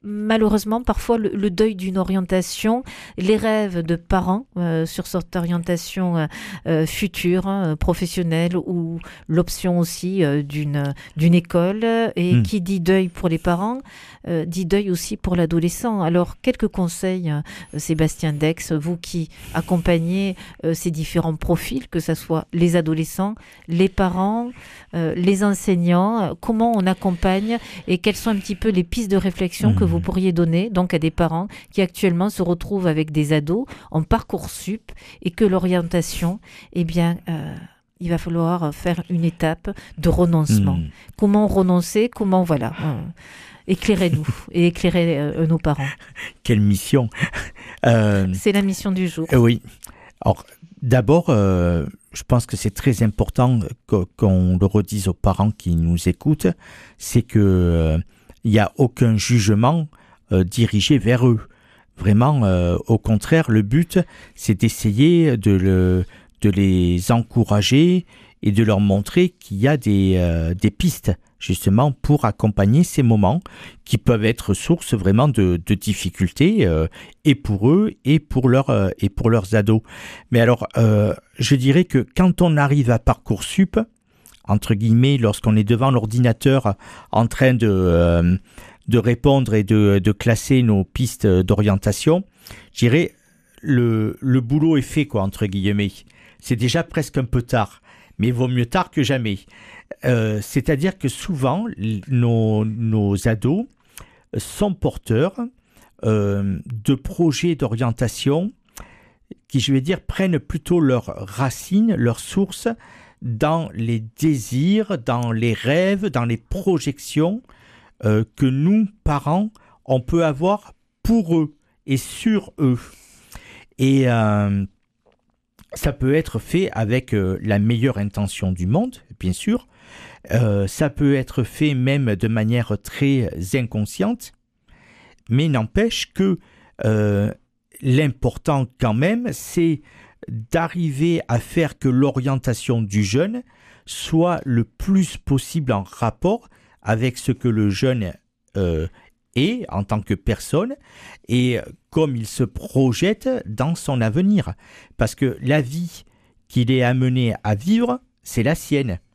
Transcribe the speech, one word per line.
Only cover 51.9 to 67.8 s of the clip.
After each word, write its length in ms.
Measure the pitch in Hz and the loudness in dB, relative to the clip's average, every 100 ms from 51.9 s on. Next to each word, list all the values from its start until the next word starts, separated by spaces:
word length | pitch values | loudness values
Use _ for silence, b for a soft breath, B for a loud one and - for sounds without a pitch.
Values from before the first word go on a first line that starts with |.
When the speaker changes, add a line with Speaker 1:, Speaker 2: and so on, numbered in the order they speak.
| - _ | -10 _
Speaker 2:
je 100 | - | -18
pense 220 | - 123 - | 0 0 0
que 100 | 104 | -4
c'est 160 | 107 | -4
très 300 | - 143 117 | -2 -2 2
important 560 | 113 - 104 - 123 120 95 - - | 0 0 -2 2 2 2 -2 -10 -2
que, 180 | 104 90 - | -2 -2 0
qu'on 420 | 107 92 90 90 | 2 4 2 2
le 80 | 98 | 2
redise 420 | 107 101 104 92 | 2 0 -4 -4
aux 40 | |
parents 380 | 85 101 95 104 | 0 0 2 0
qui 240 | 104 90 85 | -2 -2 0
nous 320 | 82 85 - | 2 0 0
écoutent, 400 | - 147 151 185 170 B B B B | -2 -2 0 0 -2 B B B B
c'est 260 | - 123 | 0 0
que, 160 | - 110 | 2 2
euh, 580 | 101 92 87 82 80 80 - b b b 113 | 4 4 4 2 2 0 -4 b b b 2
il 60 | |
n'y 80 | 107 | 2
a 120 | 98 - | 2 0
aucun 380 | 127 - 120 110 | 0 2 2 2
jugement, 720 | - 120 101 107 120 165 151 b b b _ | 2 2 4 4 2 0 -4 b b b _
euh, 120 | 95 90 | 0 0
dirigé 520 | - 117 107 - 143 | 0 0 2 2 2
vers 300 | 104 123 127 | 4 2 4
eux. 140 | 110 - b b b b - | 2 -2 b b b b -4
Vraiment, 480 | 101 104 127 147 104 | 2 4 4 2 2
euh, 320 | 90 87 87 - | 2 2 0 0
au 100 | 113 | 0
contraire, 520 | - 107 - 160 156 | 2 -2 2 2 4
le 120 | 107 | 2
but, 360 | 104 135 175 185 170 B B - | 2 0 2 0 -2 B B -8
c'est 240 | - 107 | -2 2
d'essayer 760 | 113 - 110 101 151 170 160 117 | 0 0 -2 4 4 6 4 2
de 140 | 104 | 4
le, 540 | 95 95 92 92 92 90 B B _ | 4 4 4 4 2 -2 B B _
de 80 | 104 | 0
les 600 | 95 98 90 87 87 90 | 2 2 4 2 0 2
encourager 960 | 117 107 123 110 104 101 131 | 0 2 0 2 2 4 4